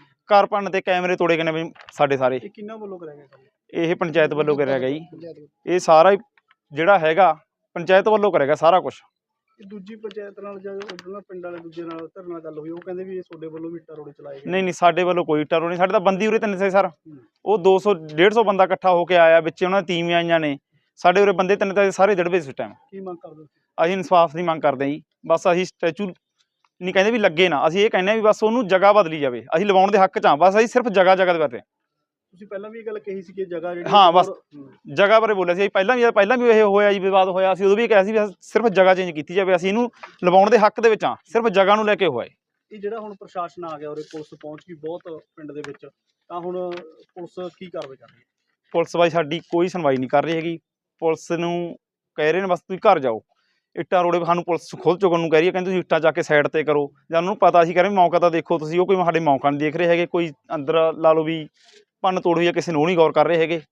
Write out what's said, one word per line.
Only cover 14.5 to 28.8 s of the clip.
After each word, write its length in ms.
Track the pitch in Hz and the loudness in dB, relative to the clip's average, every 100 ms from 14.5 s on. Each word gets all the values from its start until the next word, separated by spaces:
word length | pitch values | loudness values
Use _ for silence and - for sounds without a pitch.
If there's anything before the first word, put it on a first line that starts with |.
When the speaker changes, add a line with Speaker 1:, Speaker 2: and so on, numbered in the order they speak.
Speaker 1:
ਨਹੀਂ, 120 | 185 | -4
ਨਹੀਂ, 100 | 185 | -4
ਸਾਡੇ 300 | 165 175 165 | 0 0 2
ਵੱਲੋਂ 220 | 180 175 165 | 0 -2 0
ਕੋਈ 160 | 151 | -2
ਇੱਟਾਂ 180 | 147 165 | 0 -2
ਰੋੜੇ 100 | 165 | -2
ਨਹੀਂ, 80 | 175 | -2
ਸਾਡੇ 140 | 190 | 0
ਤਾਂ 80 | 208 | 0
ਬੰਦੀ 280 | 185 185 214 | 0 0 -2
ਉਰੇ 120 | 214 | -2
ਤਿੰਨ 180 | 214 185 | -2 -2
ਸੀ 120 | 196 | 0
ਸਰ, 180 | 190 185 | 0 0
Speaker 2:
ਹੂੰ। 300 | - 160 147 _ _ - | -4 -20 -20 _ _ -4
Speaker 1:
ਉਹ 120 | 208 | 0
ਦੋ 220 | 175 190 | 2 2
ਸੌ, 140 | 196 | 2
ਡੇਢ 400 | 180 156 151 190 | -2 -4 2 2
ਸੌ 100 | 214 | 4
ਬੰਦਾ 200 | 208 190 | 0 2
ਇਕੱਠਾ 280 | 185 185 185 | 2 2 0
ਹੋ 140 | 175 170 | 0 2
ਕੇ 120 | 180 | 4
ਆਇਆ, 220 | 165 165 | 6 6
ਵਿੱਚ 240 | 160 - | 2 -4
ਉਹਨਾਂ 180 | 180 196 | -2 -2
ਦੀ 120 | 185 | -2
ਤੀਵੀਂ 200 | 170 170 | -4 0
ਆਈਆਂ 260 | 170 170 165 | 0 0 0
ਨੇ, 180 | 151 139 _ _ _ _ | 0 -6 _ _ _ _
ਸਾਡੇ 260 | 175 180 | 2 4
ਉਰੇ 100 | 202 | 4
ਬੰਦੇ 240 | 185 180 202 | 2 0 0
ਤਿੰਨ 180 | 202 | 0
ਤਾਂ 180 | 190 196 | 0 0
ਸਾਰੇ 240 | 180 196 190 | 2 2 2
ਦੜਵੇ 260 | 170 180 | 0 -2
ਸੀ 80 | 139 | -6
ਉਸ 60 | 127 | -12
ਟਾਈਮ। 180 | 110 | -12
Speaker 2:
ਕੀ 260 | - _ 196 | -14 _ -18
ਮੰਗ 180 | 190 170 | -16 -16
ਕਰਦੇ 240 | 170 156 | -20 -20
ਹੋ? 60 | 151 _ _ - | -20 _ _ -2
Speaker 1:
ਅਸੀਂ 100 | 170 | 0
ਇਨਸਾਫ 420 | 190 185 180 165 156 | 0 2 2 2 0
ਦੀ 80 | |
ਮੰਗ 180 | 175 160 | -4 0
ਕਰਦੇ 240 | 147 131 139 | 0 0 -4
ਹਾਂ 60 | |
ਜੀ, 120 | 151 - _ 156 | -6 -12 _ -2
ਬਸ 140 | 165 196 | 0 2
ਅਸੀਂ 140 | 175 180 | 0 -2
ਸਟੈਚੂ 480 | - 170 160 202 170 _ _ _ _ _ - | -4 -6 -4 -8 -10 _ _ _ _ _ -12
ਨਹੀਂ 120 | 180 | -4
ਕਹਿੰਦੇ 180 | 190 202 | 0 2
ਵੀ 60 | 240 | 2
ਲੱਗੇ 320 | 202 156 185 | 0 2 0
ਨਾ, 180 | 143 151 | 2 0
ਅਸੀਂ 180 | 180 220 | 2 0
ਇਹ 40 | |
ਕਹਿੰਦੇ 200 | 196 185 | 0 0
ਹਾਂ 60 | 220 | 0
ਵੀ 60 | |
ਬਸ 220 | 214 202 | 2 2
ਉਹਨੂੰ 240 | 220 233 196 | 0 -2 0
ਜਗ੍ਹਾ 260 | 185 | 2